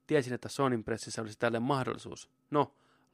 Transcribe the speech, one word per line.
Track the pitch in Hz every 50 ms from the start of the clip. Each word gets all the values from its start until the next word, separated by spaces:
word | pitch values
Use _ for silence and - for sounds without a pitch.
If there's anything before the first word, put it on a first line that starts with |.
| _
tiesin, | - 147 139 123 123
että | 123 - - 110
Sonyn | - - 139 131 123 113 107
pressissä | - 113 104 - 113 - 117
olisi | 110 104 104 -
tälle | 120 117 117 113
mahdollisuus. | 120 135 143 131 123 117 113 113 - - - - - - _ _ _ -
No, | 147 147 139 139 _ _ _ _ _ _ _ _